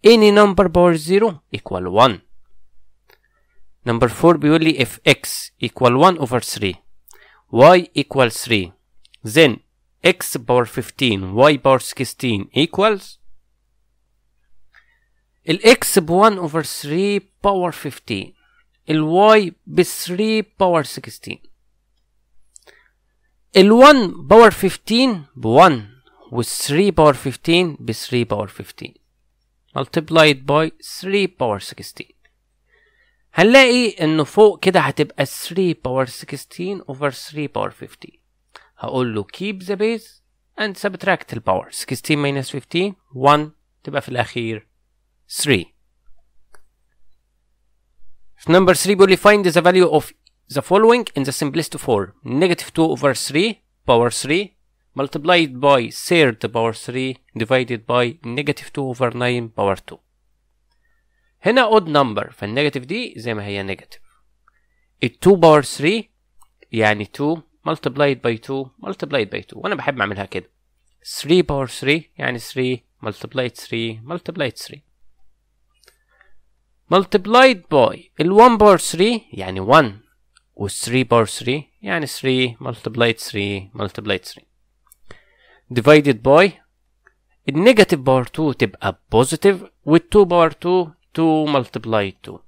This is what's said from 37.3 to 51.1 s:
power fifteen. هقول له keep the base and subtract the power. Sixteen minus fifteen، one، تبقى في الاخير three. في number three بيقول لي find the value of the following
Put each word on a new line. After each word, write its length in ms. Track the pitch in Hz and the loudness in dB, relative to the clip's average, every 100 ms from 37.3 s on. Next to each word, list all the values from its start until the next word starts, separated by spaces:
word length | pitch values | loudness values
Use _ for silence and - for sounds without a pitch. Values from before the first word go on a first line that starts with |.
| 151 143 | -10 -8
power 220 | - 101 | -6 -8
fifteen. 480 | - - _ - _ _ _ _ - _ _ | -10 -20 _ -20 _ _ _ _ -20 _ _
هقول 360 | 113 131 123 | -8 -4 -4
له 100 | 107 | -6
keep 380 | 98 - 196 190 | -10 -10 -10 -10
the 140 | 185 196 | -10 -4
base 460 | 220 226 - _ _ _ _ - | -4 -6 -12 _ _ _ _ -10
and 160 | 214 190 | -10 -6
subtract 580 | 202 185 196 170 - | -8 -6 -4 -4 -6
the 60 | - | -8
power. 300 | - 92 - | -4 -4 -6
Sixteen 480 | - - 131 - 151 | -16 -10 -10 -4 -2
minus 320 | 143 139 131 | -2 -4 -8
fifteen، 440 | 139 _ 170 196 190 _ | -12 _ -6 -6 -8 _
one، 360 | 131 135 147 151 _ _ _ | 0 2 2 0 _ _ _
تبقى 180 | - 143 | -10 -10
في 60 | - | -8
الاخير 600 | 123 113 123 113 107 _ _ _ _ _ _ _ - | -8 -6 -6 -8 -10 _ _ _ _ _ _ _ -8
three. 220 | 147 107 85 _ _ _ _ - _ _ _ - - _ _ _ - _ _ _ _ _ _ _ _ _ - - - _ | -2 -2 -2 _ _ _ _ -20 _ _ _ -20 -20 _ _ _ -20 _ _ _ _ _ _ _ _ _ -18 -18 -20 _
في 160 | - | 2
number 220 | 175 185 | 4 4
three 180 | 180 185 | 2 0
بيقول 180 | 196 190 | 4 4
لي 60 | 185 | 6
find 300 | 208 208 185 | 4 4 2
the 160 | 165 | 2
value 380 | 175 185 175 151 | 2 4 2 0
of 120 | - _ _ _ _ | -4 _ _ _ _
the 140 | 139 | -8
following 420 | - 190 220 240 220 | 0 2 4 2 -2